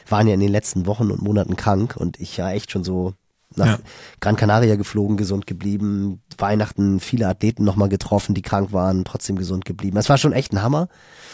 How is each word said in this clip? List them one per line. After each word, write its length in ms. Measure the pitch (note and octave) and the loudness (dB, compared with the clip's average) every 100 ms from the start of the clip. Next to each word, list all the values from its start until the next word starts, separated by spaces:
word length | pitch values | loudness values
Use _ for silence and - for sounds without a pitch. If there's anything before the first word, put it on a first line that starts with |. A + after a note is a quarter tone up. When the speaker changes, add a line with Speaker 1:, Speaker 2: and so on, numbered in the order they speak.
| - | -2
Speaker 1:
waren 180 | G#2+ A2 | 2 4
ja 60 | |
in 80 | G2 | 4
den 100 | G2+ | 2
letzten 340 | G#2 - F#2+ F2+ | 2 0 -2 -2
Wochen 240 | G#2+ G#2+ | 0 0
und 120 | - | 0
Monaten 340 | G2+ G#2 - F2+ | 0 2 0 -2
krank 400 | G#2+ G2 A2+ - | 0 0 0 -4
und 240 | F2+ - | -6 -6
ich 160 | F2+ - | -10 -6
ja 160 | F#2 | -4
echt 200 | G2+ - | -6 -6
schon 120 | G2 | -6
so 300 | F2+ F#2 F2+ F#2 _ _ _ - | -2 -2 -2 -6 _ _ _ 0
nach 100 | A2 | 2
Speaker 2:
Ja. 140 | A2 - - - - | 2 -4 -20 -20 -6
Speaker 1:
Gran 160 | G2+ G#2 | -2 2
Canaria 400 | G#2 A2 A#2 G#2 | 4 4 4 2
geflogen, 400 | G2+ G#2+ G2+ G#2 | 0 -2 0 0
gesund 320 | G2 G2 - | -2 -4 -6
geblieben, 760 | F2 G2 G2+ G#2 G2+ G2 F#2 - - | -6 -4 -2 -2 -2 -2 -6 -12 -4
Weihnachten 600 | G2 G#2+ G#2 - G2+ F#2+ | 0 0 0 0 2 0
viele 300 | - A#2+ G2 | 0 0 0
Athleten 340 | F#2+ G#2+ - | 0 -2 0
nochmal 240 | G2+ G2 G2 | 0 2 2
getroffen, 480 | G2 - G2+ - F#2+ | 0 0 0 0 -2
die 60 | |
krank 320 | - G2+ G2 | -2 -2 0
waren, 320 | G2 F#2 F#2+ F2+ | 0 2 0 -2
trotzdem 320 | - - F#2+ | -6 -4 -4
gesund 260 | F2+ F#2 | -4 -4
geblieben. 320 | - F2 G2 G2+ | -6 -6 -2 0
Das 140 | - | 2
war 80 | C#3+ | 4
schon 160 | D3+ | 4
echt 180 | B2 - | 0 -2
ein 100 | G#2 | -2
Hammer. 280 | A2+ D3+ F3+ - - - - | 0 0 -2 -8 -20 -20 -20